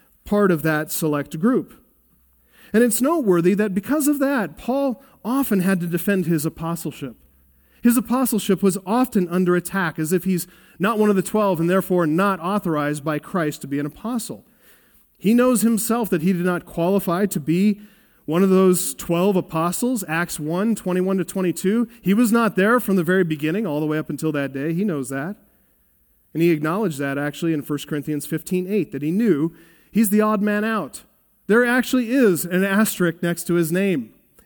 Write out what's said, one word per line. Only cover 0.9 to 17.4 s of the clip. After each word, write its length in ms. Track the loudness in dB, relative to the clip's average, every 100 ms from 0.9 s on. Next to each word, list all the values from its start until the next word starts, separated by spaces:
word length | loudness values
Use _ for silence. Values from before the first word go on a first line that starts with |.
select 480 | -4 -2 -2 -4 -2
group. 440 | 0 0 -2 -10 _ _ _ _ _ _ _ _ -2
And 120 | 2
it's 180 | 4 2
noteworthy 540 | 0 2 2 2 4 2
that 180 | 0
because 340 | -2 -2 0 0
of 120 | 0
that, 380 | 0 0 -4 -6
Paul 460 | -4 -2 -2 -4 -12 _ -4
often 360 | -2 0 0
had 180 | 2 0
to 80 | -2
defend 400 | -4 -2 -2 0
his 180 | -2 -2
apostleship. 680 | -6 -6 -6 -8 -10 -12 -14 _ _ _ _ _ _
His 160 | 2 2
apostleship 640 | 0 0 0 -2 0 2
was 160 | 2 0 0
often 420 | 0 2 0 0
under 280 | 0 2 2
attack, 420 | 0 -4 -4 -4
as 160 | -2
if 120 | 0 0
he's 200 | -2 -4 -14 _ -4
not 220 | -2 2
one 100 | 2
of 60 | 2
the 80 |
twelve 360 | 0 0 0 2
and 80 | 2
therefore 380 | 0 2 2 2
not 340 | 2 0 0
authorized 640 | -2 -2 -2 -2 -2 -4
by 140 | -4 -6
Christ 440 | -4 -4 -2 -4
to 60 | -6
be 120 | -6
an 80 | -6
apostle. 580 | -8 -6 -6 -6 -12 _ _ _ _ _ _ _ _
He 160 | 2
knows 300 | 4 4 2
himself 480 | 2 0 0 -2 0
that 100 | 0
he 100 | 0
did 140 | 0 0
not 220 | -2 -6
qualify 580 | -4 0 0 0 -2 -2
to 140 |
be 420 | -2